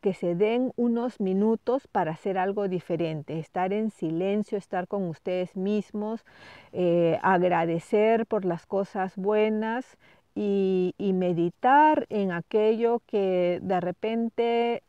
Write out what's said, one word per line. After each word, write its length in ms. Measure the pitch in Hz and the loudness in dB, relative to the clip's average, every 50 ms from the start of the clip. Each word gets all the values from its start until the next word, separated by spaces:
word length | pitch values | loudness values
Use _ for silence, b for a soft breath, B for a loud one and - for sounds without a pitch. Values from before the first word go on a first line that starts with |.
que 140 | - 208 180 | -2 -4 -4
se 200 | - - 175 175 | -2 -2 -2 0
den 380 | 170 208 208 226 240 254 254 - | 2 0 0 2 0 -2 -2 -2
unos 420 | - 240 240 233 233 233 254 - _ | -2 0 0 0 0 -2 -4 -4 _
minutos 680 | 208 190 185 190 208 220 226 220 _ - 240 277 - | -2 0 0 2 2 2 0 0 _ -2 -2 -2 -4
para 260 | - _ 208 180 156 160 | -4 _ -2 -2 -2 -4
hacer 240 | - - 208 190 | -6 -4 -4 -2
algo 320 | 190 185 196 202 214 202 196 | -2 -2 -2 -2 -2 -2 -2
diferente, 680 | 180 180 - - 180 160 170 160 160 156 147 - 143 165 | -4 -4 -4 -4 -4 -2 -2 -4 -4 -6 -8 -8 -8 -8
estar 340 | 156 - _ 180 185 190 196 | -8 -8 _ -4 -2 -2 -2
en 180 | 214 220 220 | -2 -2 -4
silencio, 680 | - - - 160 160 165 180 190 202 214 214 - - 202 | -4 -4 -4 -4 -2 -2 0 0 0 -2 -2 -2 -6 -8
estar 280 | - _ - 185 175 | -6 _ -6 -6 -6
con 180 | - - 202 190 175 | -4 -4 -4 -4 -4
ustedes 480 | 160 - _ - 180 185 180 175 _ | -6 -8 _ -4 -4 -4 -4 -4 _
mismos, 720 | 190 185 196 208 214 196 - - 208 208 214 226 233 _ B B B B B B B B B B | -6 -2 -2 -2 -2 -4 -6 -8 -8 -6 -6 -8 -10 _ B B B B B B B B B B
eh, 460 | - 180 175 170 175 170 165 160 - - | -2 0 2 4 4 4 2 2 2 2
agradecer 1040 | - 190 180 180 180 175 170 165 170 170 170 - - - 208 208 220 226 226 226 | 2 2 4 2 2 2 2 0 0 -2 -4 -4 0 2 2 4 4 2 2 0
por 180 | _ - 214 196 | _ -4 -2 -2
las 220 | 185 170 165 - | -2 -4 -4 -6
cosas 500 | _ - 190 202 - - 208 185 185 - | _ -4 -4 -4 -4 -4 -6 -6 -6 -6
buenas 800 | - 185 196 214 214 214 220 214 214 220 220 226 240 262 - - b b b b b b _ _ | -6 -2 0 2 2 2 2 0 -2 -2 -4 -4 -6 -8 -10 -18 b b b b b b _ _
y, 600 | - 208 208 196 196 196 190 190 185 180 180 - _ | -4 -2 0 2 2 2 2 2 2 2 0 -2 _
y 160 | 196 202 185 | -2 0 0
meditar 920 | 185 185 180 180 165 170 175 - _ - 247 269 285 302 311 311 302 - - | 2 2 0 0 0 0 -2 -2 _ 2 4 6 8 8 6 6 2 0 -2
en 220 | - 214 196 190 175 | -2 -2 -2 -2 -2
aquello 680 | 170 170 _ - 220 214 220 226 220 233 233 233 233 _ | -4 -6 _ 0 2 4 4 2 2 2 0 0 0 _
que 540 | _ - 208 196 190 185 180 180 175 180 - - | _ -2 0 0 2 2 2 2 2 0 -2 -2
de 180 | 185 190 180 | -2 -2 -2
repente 1000 | 180 180 180 _ - 214 226 233 233 233 _ - 233 233 233 233 233 233 233 - _ | -2 -2 -6 _ -4 -4 -2 -2 -2 -4 _ -2 0 0 2 0 0 0 -2 -4 _